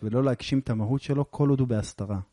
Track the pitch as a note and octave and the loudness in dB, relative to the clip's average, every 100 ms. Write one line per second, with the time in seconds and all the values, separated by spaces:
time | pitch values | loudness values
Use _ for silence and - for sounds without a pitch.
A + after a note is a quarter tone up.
0 | A2 A#2+ C3+ A#2+ - C3+ C3 A2+ G#2+ C3+ | -2 2 2 0 0 -2 0 0 0 -2
1 | - C#3+ C#3+ - C#3+ C3+ B2+ A2 G2+ - | 0 -2 -2 0 2 4 2 0 -2 -6
2 | G2+ G2 F#2+ | -4 -4 -6